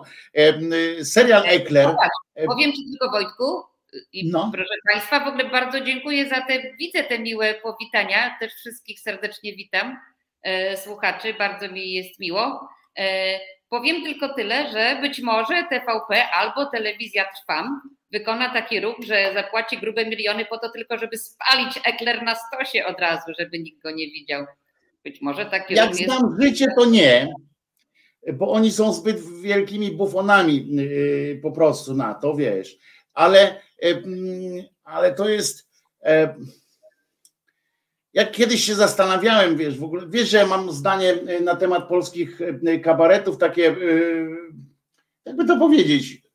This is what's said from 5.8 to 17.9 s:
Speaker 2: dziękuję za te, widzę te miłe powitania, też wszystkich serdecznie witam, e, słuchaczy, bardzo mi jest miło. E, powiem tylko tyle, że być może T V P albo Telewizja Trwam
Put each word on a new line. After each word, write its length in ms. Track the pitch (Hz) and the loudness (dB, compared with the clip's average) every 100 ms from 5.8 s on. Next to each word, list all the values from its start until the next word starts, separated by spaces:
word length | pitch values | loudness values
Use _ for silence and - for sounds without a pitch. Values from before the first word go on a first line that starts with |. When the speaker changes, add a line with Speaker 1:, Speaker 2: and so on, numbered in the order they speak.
Speaker 2:
dziękuję 480 | 262 254 294 285 277 | -4 -4 -2 -2 0
za 120 | 262 | -2
te, 320 | 254 262 262 - | -2 -4 -4 -10
widzę 240 | 339 359 | -6 -4
te 160 | - 233 | -4 -4
miłe 340 | 226 220 214 | -4 -2 -2
powitania, 800 | 214 226 214 220 214 190 202 240 240 | -2 -10 -12 -4 -2 0 0 -2 -6
też 140 | 220 | -12
wszystkich 460 | - 233 233 - 202 | -12 -20 -20 -20 -12
serdecznie 560 | 214 196 208 - 208 202 | -10 -8 -10 -10 -14 -14
witam, 420 | 196 190 233 254 _ _ _ _ | -6 -4 -4 -10 _ _ _ _
e, 340 | 190 185 190 190 | -6 -4 -4 -6
słuchaczy, 560 | 208 202 202 - 220 | -10 -4 -4 -2 -8
bardzo 340 | 214 196 190 196 | -4 -4 -4 -10
mi 220 | 190 185 | -10 -6
jest 260 | 185 185 - | -6 -8 -10
miło. 500 | 180 190 254 277 - _ _ - | -6 -2 -4 -6 -16 _ _ -6
E, 400 | 196 190 190 190 190 - - | -4 -2 -2 -4 -10 -20 -8
powiem 340 | 240 294 339 | -4 -2 -2
tylko 300 | 311 - 277 | -6 -8 -6
tyle, 380 | 254 208 254 294 | -4 -2 -2 -2
że 260 | 220 233 262 | -2 -2 0
być 180 | 277 277 | -4 -6
może 440 | 240 220 226 349 339 | -2 0 0 -2 -2
T 100 | 254 | -4
V 200 | - 226 - | -2 -4 0
P 140 | 208 - | 0 2
albo 320 | 175 220 269 277 | 0 -2 -2 -4
Telewizja 600 | 233 214 208 220 202 196 - | -4 -6 -8 -6 -4 -4 -8
Trwam 400 | - 156 233 277 - | -6 -4 -4 -8 -12